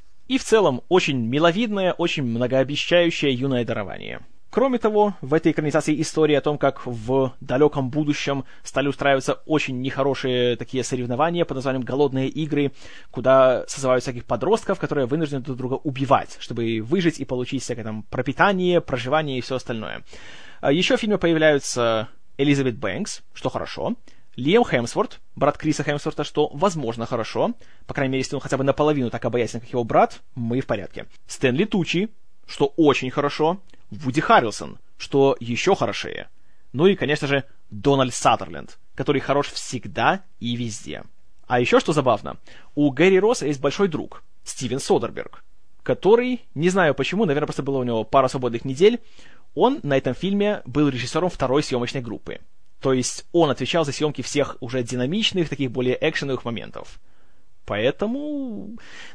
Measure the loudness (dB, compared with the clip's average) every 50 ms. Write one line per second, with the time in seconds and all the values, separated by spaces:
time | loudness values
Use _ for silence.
0 | -16 -14 -14 -14 -4 -4 -2 -2 2 4 4 6 6 4 2 0 0 2 4 4
1 | 4 4 0 0 0 0 2 4 4 4 4 2 0 0 0 2 2 2 2 2
2 | 0 0 0 -2 -2 -2 0 0 0 2 4 2 2 2 -2 -4 0 4 4 4
3 | 4 4 2 2 0 0 2 0 0 0 0 0 0 -2 -4 -4 -6 -6 -10 -10
4 | -10 -10 -10 -10 -12 -14 -14 -16 -14 -4 0 2 2 4 2 2 2 2 4 4
5 | 4 4 2 -2 0 2 2 4 4 4 2 2 2 2 2 2 2 2 0 0
6 | -2 0 2 4 4 6 4 4 2 0 0 2 0 0 0 -2 -6 -8 -8 -6
7 | -2 0 2 2 2 0 -2 -6 -4 -2 4 4 6 6 4 2 -2 0 0 0
8 | 0 0 0 0 -2 -2 -2 -2 -4 -6 -12 -14 -14 -4 -2 0 0 0 0 2
9 | 4 4 4 4 2 0 -2 -2 -2 0 0 0 0 0 -4 -4 -4 -4 -2 0
10 | 0 0 0 0 0 0 2 2 2 2 0 -2 -4 -4 -4 -4 -2 -2 -2 -2
11 | -2 -2 0 2 2 2 2 0 0 0 -2 -2 -2 -2 -2 -2 -2 -2 2 2
12 | 2 2 2 0 -2 -2 -2 -4 -4 0 0 2 2 0 -2 -6 -14 -16 -16 -16
13 | -16 -10 -8 0 4 6 8 8 8 8 6 4 0 -4 -6 -2 2 2 2 2
14 | 2 -2 -6 -8 -4 -4 -4 -2 2 2 2 2 2 -2 -2 -2 -2 -2 0 0
15 | 0 0 0 0 0 -2 -2 -4 -6 -6 -6 -6 -4 -4 -4 -4 -4 -4 -4 -2
16 | 2 4 4 4 2 -2 -10 -12 -10 -8 -4 -2 -2 0 -2 -2 -2 0 0 2
17 | 2 2 0 -2 -4 -4 -4 -4 -4 -4 -6 -6 -6 -6 -6 -6 -6 -8 -8 -8
18 | -8 -6 -4 -4 -2 -2 2 4 4 4 4 2 2 2 2 2 2 0 -2 -4
19 | -2 0 0 0 0 -2 -4 -4 -4 -4 -4 -4 -4 -6 -6 -6 -6 -8 -8 -10
20 | -12 -14 -14 -14 -14 -14 -14 -14 -14 -14 -10 -2 0 2 2 4 4 4 2 2
21 | 2 2 2 2 4 2 4 6 6 6 6 4 2 -2 0 2 2 2 2 2
22 | 0 -4 -8 -14 -14 -10 -4 0 2 4 4 4 2 0 -2 -2 -4 -4 -4 -4
23 | -6 -6 -8 -10 -12 -14 -10 -6 -6 -4 -4 -4 -6 -6 -6 -4 -4 -4 -4 -4
24 | -8 -12 -14 -14 -14 -12 -8 -2 2 4 4 4 4 4 2 0 0 0 -2 -2
25 | -2 -2 -6 -12 -14 -14 -4 0 0 0 0 2 0 0 0 0 0 -2 -2 -2
26 | -2 -4 -4 -4 -6 -2 0 0 0 0 0 0 0 0 0 0 -2 -4 -4 -4
27 | -4 -4 -2 -4 -4 -2 -2 0 0 0 -2 -6 -12 -16 -16 -12 -12 -6 -2 -2
28 | 0 0 0 0 -2 -2 -4 -6 -2 -2 0 2 2 2 4 4 4 4 4 2
29 | 0 -2 -2 -4 -2 0 0 0 0 0 -2 -8 -8 -4 -2 -2 0 4 4 4
30 | 4 4 2 -6 -16 -12 -8 -6 -4 -2 -2 -2 -2 -2 -4 -4 -4 -8 -10 -12
31 | -12 -12 -14 -16 -14 -14 -4 0 0 2 2 2 2 2 2 0 0 0 0 0
32 | 0 -2 -4 -10 -16 -16 -16 -14 -14 -12 -2 0 0 2 4 6 6 6 6 4
33 | 0 -2 -2 0 0 0 0 0 0 0 0 -2 -6 -12 -16 -16 -14 -12 -12 -6
34 | -4 -2 0 0 4 6 6 6 6 4 -2 -6 -8 -10 -10 -12 -14 -14 -14 -14
35 | -6 0 4 6 6 6 4 2 -2 -4 -4 0 2 4 4 4 2 0 -2 -4
36 | -6 -6 -8 -8 -10 -12 -14 -14 -14 -14 -14 -14 -12 -6 2 4 6 6 6 4
37 | 2 0 0 0 2 2 2 0 0 -2 -10 -16 -14 -12 -10 0 2 4 4 4
38 | 4 2 0 0 2 2 2 2 0 -6 -10 -12 -12 -12 -14 -16 -16 -10 -8 -4
39 | -2 0 0 0 0 0 0 0 0 -2 -6 -10 -8 -6 -8 -8 -8 -6 -2 2
40 | 2 2 2 0 -4 -12 -12 -8 -6 -4 -4 -4 -4 -6 -6 -8 -10 -10 -10 -10
41 | -12 -14 -14 -14 -14 -14 -14 -14 -4 0 2 2 4 4 4 4 4 4 2 2
42 | 4 4 2 2 0 -6 -10 -10 -12 -14 -16 -14 -16 -6 0 2 2 2 4 6
43 | 6 8 8 6 6 4 2 2 0 -2 -2 0 0 0 2 2 2 2 0 -2
44 | -6 -8 -10 -14 -14 -16 -16 -14 -12 -12 -8 -6 -4 -4 -2 -2 2 2 2 2
45 | 2 -2 -4 -8 -10 -10 -12 -14 -14 -16 -16 -14 -14 -14 -14 -6 -4 -2 -2 2
46 | 6 6 6 6 6 2 -2 -4 -6 -8 -4 0 0 2 4 4 4 4 4 2
47 | 0 0 0 2 2 2 2 0 0 -2 -2 -4 -2 -2 -2 0 0 0 0 -2
48 | 0 4 4 4 4 4 2 0 -2 -2 -2 -2 -4 -6 2 4 6 6 6 4
49 | -2 -12 -16 -16 -16 -16 -16 -14 -14 -8 0 2 2 2 2 0 0 2 2 2
50 | 2 0 -2 -2 -2 0 2 2 2 2 0 -2 -4 -2 2 2 4 4 2 0
51 | -4 -4 -2 0 0 0 0 -2 0 2 2 2 2 0 -2 -2 -2 -2 -4 -6
52 | -6 -8 -8 -10 -10 -10 -10 -12 -12 -14 -16 -16 -14 -14 -10 -2 0 2 2 2
53 | 0 -2 -6 -8 -8 0 2 4 4 4 2 0 -2 0 0 0 0 0 -2 -2
54 | -2 -2 -2 -4 -6 -2 0 0 0 0 -4 -8 -8 -4 -4 -4 -4 -2 -2 -2
55 | -2 -2 0 0 0 0 0 0 -2 -2 -2 -4 -4 -2 -2 0 0 0 0 2
56 | 0 0 0 -2 -2 -4 -4 -4 -4 -6 -6 -6 -8 -10 -12 -12 -14 -14 -14 -16
57 | -16 -16 -16 -16 -16 -16 -16 -16 -16 -16 -16 -12 -8 -4 -2 0 2 0 0 0
58 | -2 -4 -4 -4 -6 -6 -6 -6 -6 -6 -8 -8 -10 -10 -12 -12 -14 -14 -14 -14
59 | -14 -4